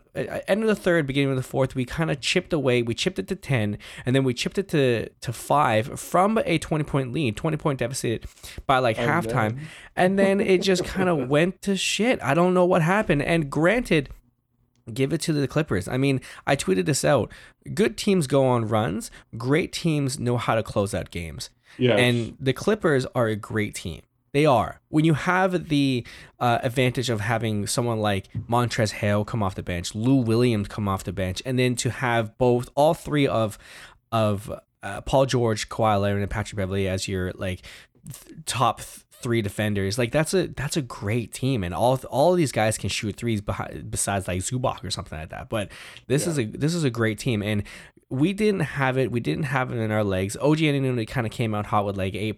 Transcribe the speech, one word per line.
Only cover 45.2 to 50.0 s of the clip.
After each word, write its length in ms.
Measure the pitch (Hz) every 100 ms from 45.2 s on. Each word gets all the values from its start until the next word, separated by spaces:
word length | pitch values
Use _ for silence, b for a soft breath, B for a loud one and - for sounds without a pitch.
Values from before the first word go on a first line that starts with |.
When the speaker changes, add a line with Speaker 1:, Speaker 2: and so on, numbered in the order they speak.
| 80
Speaker 1:
that. 180 | - -
But 220 | 110 95 B B B B
this 160 | 139
Speaker 2:
Yeah. 60 | 175
Speaker 1:
is 60 | 151
a, 60 | 110
this 280 | - 143
is 80 | 170
a 60 | 143
great 280 | 117 113 104
team, 240 | 135 110
and 200 | 104 107 - B B B -
we 200 | 131 165
didn't 280 | 196 214 196
have 360 | 147 135 131 131
it. 140 | 131
We 80 | 120
didn't 240 | 123 165
have 260 | 143 135 127
it 60 | 120
in 160 | 110
our 100 | 107